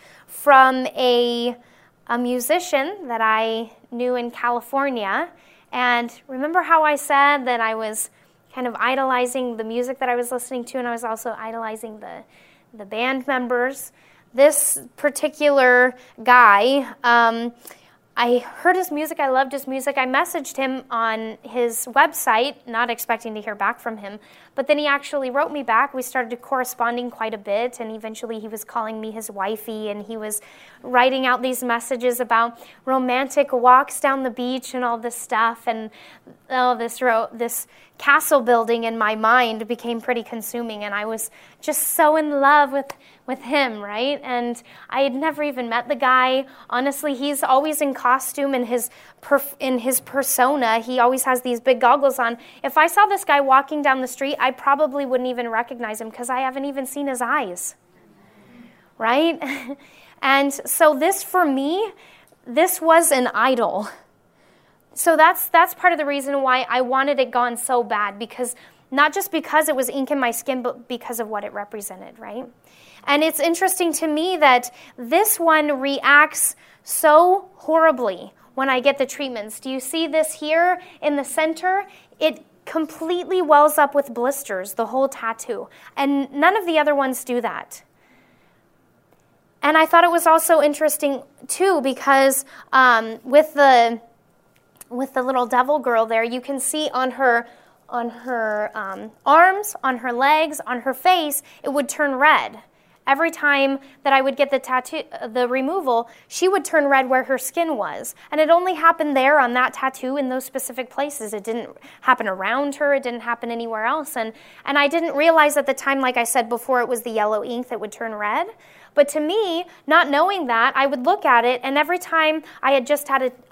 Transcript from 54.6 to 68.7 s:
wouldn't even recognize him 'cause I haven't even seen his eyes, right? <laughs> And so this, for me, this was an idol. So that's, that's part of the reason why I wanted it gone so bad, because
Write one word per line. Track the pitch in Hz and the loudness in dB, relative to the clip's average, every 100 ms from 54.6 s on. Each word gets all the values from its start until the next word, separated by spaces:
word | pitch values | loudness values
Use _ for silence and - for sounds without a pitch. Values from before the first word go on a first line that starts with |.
| 277 277 302 277 269 | 0 2 0 -2 -2
wouldn't | 254 254 | -2 -2
even | 240 233 | -6 -4
recognize | 226 240 240 226 214 | -4 -6 -8 -8 -8
him | 220 | -12
'cause | 220 247 | -10 -6
I | 254 | -4
haven't | 262 269 277 | -4 -6 -8
even | 269 254 | -8 -8
seen | 285 277 | -8 -6
his | 247 | -4
eyes, | 240 294 208 175 - - _ _ _ _ _ _ _ - - _ _ - | -2 -2 -4 -8 -12 -14 _ _ _ _ _ _ _ -20 -20 _ _ -6
right? | 226 262 330 294 | 0 2 0 -2
<laughs> | 277 277 247 285 - _ _ _ | -8 -10 -12 -16 -18 _ _ _
And | 269 269 277 | 2 2 2
so | 269 - - 311 262 | -2 -6 4 4 4
this, | 330 392 | 2 0
for | - 370 320 | -2 0 2
me, | 269 277 370 427 - - _ _ _ 240 | 0 -2 -2 -4 -8 -20 _ _ _ -4
this | 247 359 - | 0 0 2
was | 320 320 339 | 4 6 6
an | 269 247 208 | 2 0 0
idol. | 254 247 208 196 208 - _ _ _ _ _ _ _ _ _ - | 0 2 0 -2 -6 -12 _ _ _ _ _ _ _ _ _ -2
So | 349 311 | 2 6
that's, | 320 339 - | 6 4 2
that's | 330 359 - | 4 4 2
part | 359 | 0
of | 311 | 2
the | 285 | 0
reason | 285 269 277 | -2 -2 -2
why | 262 254 - | 2 0 0
I | 247 | -2
wanted | 247 262 277 269 | 0 0 0 0
it | 247 | -2
gone | 240 247 233 | 0 -2 -4
so | - 247 | -2 -2
bad, | 220 208 208 202 | 0 -4 -4 -6
because | 226 - 240 - - | -14 -10 -10 -10 -20